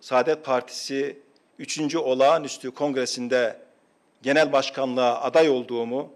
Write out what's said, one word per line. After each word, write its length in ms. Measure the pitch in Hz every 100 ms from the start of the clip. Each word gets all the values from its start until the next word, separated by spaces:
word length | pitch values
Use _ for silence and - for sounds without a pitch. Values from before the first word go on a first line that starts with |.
Saadet 440 | - 127 127 156 135
Partisi 720 | 127 - - - 135 143 - - _ _ -
üçüncü 380 | 135 147 151 165
olağanüstü 720 | 131 131 139 160 143 - 127
kongresinde 880 | - 147 131 123 127 123 127 117 - - _ _ _ _ _
genel 300 | 127 143 151
başkanlığa 680 | 139 135 - 135 127 123 120
aday 280 | 131 160 156
olduğumu 640 | 127 117 120 117 127 151